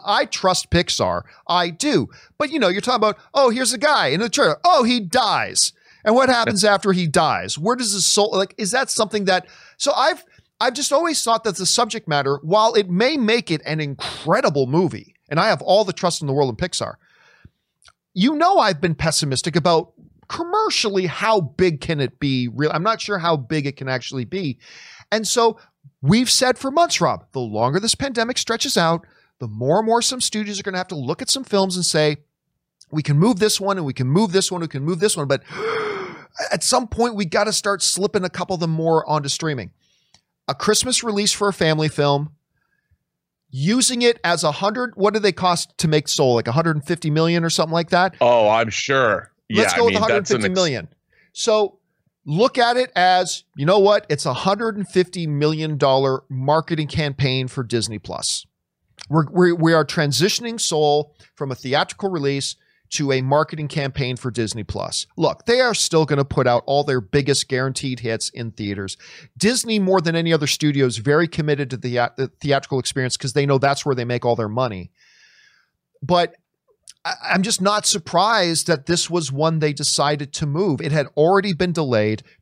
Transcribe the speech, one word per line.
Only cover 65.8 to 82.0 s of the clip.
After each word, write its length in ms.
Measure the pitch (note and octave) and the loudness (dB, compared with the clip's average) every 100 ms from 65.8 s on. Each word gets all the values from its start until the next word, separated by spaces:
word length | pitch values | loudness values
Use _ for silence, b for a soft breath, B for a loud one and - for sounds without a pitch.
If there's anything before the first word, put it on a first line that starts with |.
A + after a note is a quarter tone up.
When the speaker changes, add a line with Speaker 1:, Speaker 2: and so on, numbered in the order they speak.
| - E3 | 0 2
Speaker 1:
gonna 220 | D3+ C#3+ C#3 | 2 0 0
put 200 | - B2 | 0 2
out 160 | A#2+ - | 2 2
all 180 | C#3 | 0
their 160 | D3 B2+ | 0 -2
biggest 480 | F#2+ C#3+ C#3+ C#3 - | 0 0 2 0 -2
guaranteed 520 | B2+ C3+ - C3+ B2 | -2 -2 -4 -6 -6
hits 280 | A#2 A2 - | -6 -4 -6
in 220 | - A#2 | -8 -10
theaters. 480 | - G#2 G2+ F#2+ - B B B | -8 -6 -6 -8 -12 B B B
Disney, 440 | - G3+ B3+ A#3 G#3+ | -2 0 0 -2 0
more 240 | F#3 F#3+ | 2 2
than 120 | E3 | 2
any 160 | E3 E3+ | 0 2
other 160 | D#3+ C#3+ | 0 0
studio, 380 | - D3+ C#3 | 0 0 2
is 140 | C3 A#2 | 0 0
very 280 | A2 D3+ E3+ | 2 2 2
committed 440 | - D3+ C#3+ C3+ | -2 -2 -2 -2
to 80 | B2+ | -6
the, 200 | B2+ A#2+ | -4 -2
uh, 120 | A#2+ - | -2 -2
the 100 | C3 - | -6 -4
theatrical 360 | D3 C#3 - C3+ | 0 0 0 -4
experience 380 | - C3+ B2+ - | -2 -4 -4 -4
'cause 160 | C3+ | -2
they 140 | C#3+ C#3+ | 0 2
know 100 | C3+ | 2
that's 300 | C3+ C#3 C#3+ | 2 0 -2
where 80 | |
they 100 | B2+ | -2
make 220 | A#2+ A#2+ B2 | -2 -2 0
all 100 | A#2 | 0
their 100 | G#2+ | -2
money. 440 | A2+ B2+ F#2+ F2 b b b b b b b b _ _ _ | -2 -2 -4 -12 b b b b b b b b _ _ _
But 320 | C3+ F3 E3+ - _ _ _ _ - _ | 0 0 0 -6 _ _ _ _ -20 _
I, 120 | E3+ F#3+ - | -10 -8 -2
I'm 120 | F3+ | 0
just 200 | G3 G3+ | 0 -2
not 240 | G3 G#3+ - | 0 0 0
surprised 800 | G3+ - F3 G#3 A3+ F3 D#3+ - | -4 0 2 2 2 0 0 -2
that 180 | D3+ | -2
this 240 | C#3 E3+ - | 0 -2 0
was 240 | F3 C3+ | -4 -2
one 280 | C3+ D#3+ D#3+ | 0 0 2
they 120 | D3+ | -2
decided 640 | C#3 C#3+ - C#3+ D3+ C#3+ | -2 -2 0 0 -2 -6
to 100 | - | -6
move. 380 | D3+ D3 G3+ C3 | -4 0 0 -2
It 100 | D3 | 0
had 140 | D#3 C3+ - | -2 0 2
already 380 | D#3+ G3 G3+ | 4 4 2
been 180 | D3+ F3+ | 0 0
delayed. 500 | E3 C#3+ A2+ | 0 0 2